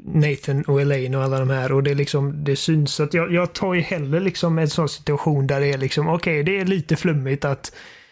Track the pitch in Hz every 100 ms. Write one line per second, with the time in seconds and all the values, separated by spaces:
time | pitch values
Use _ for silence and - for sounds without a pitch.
0 | - 156 147 139 - 139 151 139 143 139
1 | 127 135 131 135 131 135 131 135 139 143
2 | 139 143 139 147 143 135 - 160 143 -
3 | 151 170 170 175 175 - 190 180 - 175
4 | 135 160 190 - 170 165 156 160 151 -
5 | - 147 160 143 135 139 143 139 135 -
6 | 156 170 180 151 156 196 185 190 151 156
7 | 180 156 131 139 143 139 - - - -
8 | -